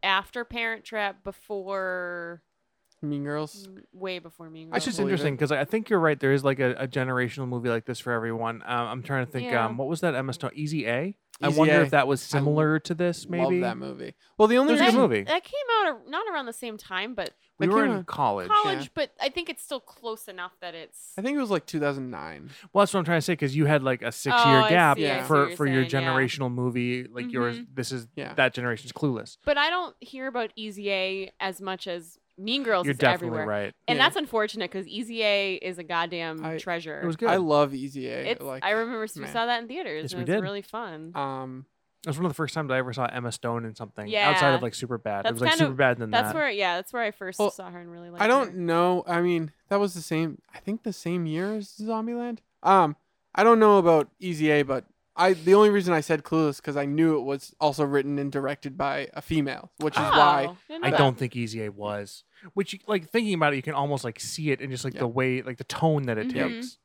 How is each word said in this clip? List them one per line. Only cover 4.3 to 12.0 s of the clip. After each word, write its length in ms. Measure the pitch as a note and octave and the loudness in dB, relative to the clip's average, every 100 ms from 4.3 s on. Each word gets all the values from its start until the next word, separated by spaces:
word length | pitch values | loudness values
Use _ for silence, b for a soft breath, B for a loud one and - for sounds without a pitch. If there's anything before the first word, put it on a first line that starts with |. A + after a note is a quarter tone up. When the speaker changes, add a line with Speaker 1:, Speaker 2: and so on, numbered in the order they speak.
| _ E3 | _ -20
Speaker 1:
Mean 200 | D#3+ D#3+ | -18 -6
Girls. 40 | - | -4
Speaker 3:
That's 100 | - | -4
just 120 | F#3 | -2
Speaker 2:
Believe 120 | G3 | 0
it. 20 | |
Speaker 3:
interesting, 240 | F#3 D3 C3+ | 0 0 0
'cause 140 | D3 | 0
I, 100 | D3 | 0
I 40 | C#3+ | 0
think 240 | A3 G#3+ | -2 2
you're 100 | G3+ | 4
right. 200 | E3 C#3+ | 4 4
There 140 | C3+ | 2
is, 100 | C#3 | 2
like, 160 | C#3 C3+ | 2 2
a, 120 | B2+ B2 | 0 0
a 120 | C3 | -4
generational 600 | C#3 C3 B2+ B2 C#3+ B2+ | -2 -2 0 -2 -4 -6
movie 220 | B2 A#2+ | -4 0
like 160 | A#2 A2+ | -2 -2
this 140 | A#2+ | -8
for 120 | - | -2
everyone. 480 | A#2+ A#2 A2+ A2+ A2+ - | -2 -2 -4 -4 -6 -4
Um, 220 | A#2+ A#2 | -4 -4
I'm 160 | B2 | -6
trying 220 | A#2+ C#3 B2 | -4 -4 -2
to 60 | |
think, 140 | C3 B2 | -6 -2
Speaker 1:
Yeah. 140 | A#2+ A2+ | 0 0
Speaker 3:
um, 120 | A#2 | -2
what 100 | C3+ | -4
was 140 | D#3+ | -2
that 140 | F3 C3 | -2 -2
Emma 180 | C3+ | -4
Stone, 180 | B2 C3 - | -6 -8 -6
Easy 320 | D3+ D#3 A2+ | -4 -4 -2
A? 280 | A#2+ F3 G#3 _ - | -2 -2 -8 _ -4
I 60 | C#3+ | 0
Speaker 2:
Easy 100 | D3+ | 4
Speaker 3:
wonder 180 | D#3 D3+ | 6 6
Speaker 2:
A. 40 | |
Speaker 3:
if 80 | D3 | 6
that 140 | C#3+ | 4